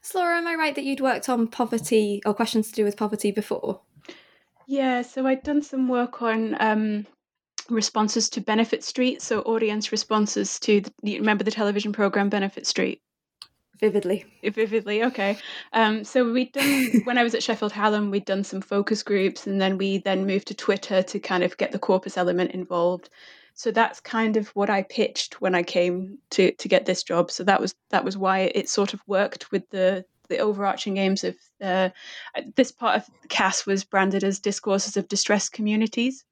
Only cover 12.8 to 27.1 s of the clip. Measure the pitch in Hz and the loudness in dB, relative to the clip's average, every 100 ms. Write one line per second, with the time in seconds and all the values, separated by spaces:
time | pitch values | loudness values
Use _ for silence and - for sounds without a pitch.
12.8 | - - _ _ _ _ - _ _ _ | -2 -4 _ _ _ _ -20 _ _ _
13.8 | 214 202 180 190 - _ 202 208 220 220 | 2 2 0 -2 -4 _ -6 -2 0 0
14.8 | 202 208 240 254 196 202 - - - 226 | 0 0 0 0 -2 -2 -6 -16 -4 2
15.8 | 220 220 214 262 240 240 247 277 277 277 | 2 2 0 2 2 2 -2 0 2 2
16.8 | 254 220 202 247 233 220 - 220 208 208 | 4 4 4 2 2 2 -2 -2 -2 0
17.8 | 208 214 208 196 196 196 196 190 196 202 | 2 2 0 -2 0 -2 -2 -6 -2 -2
18.8 | 202 214 - 202 190 - - 196 190 190 | 0 -2 0 2 2 -2 -4 0 2 2
19.8 | 196 196 190 190 190 196 - 202 - 202 | 0 0 0 0 2 0 -2 -8 -2 -2
20.8 | - 190 190 202 - 180 180 - - 202 | 2 0 0 -2 -2 0 0 0 -4 -4
21.8 | - 190 196 185 180 180 180 190 175 175 | 2 2 2 -2 0 2 0 -4 -4 0
22.8 | 170 180 - - - - _ - 240 214 | 0 0 -8 -20 -20 -20 _ -8 -2 2
23.8 | 226 - - 226 220 220 208 - 202 196 | 2 0 -6 0 2 0 -2 -2 0 0
24.8 | 190 - 214 - - - 190 180 175 - | -2 -2 -2 -2 -8 -2 0 0 0 0
25.8 | 180 180 190 202 _ - 185 - - 185 | 0 0 -6 -12 _ 4 4 4 2 2
26.8 | - 180 - | 2 -4 0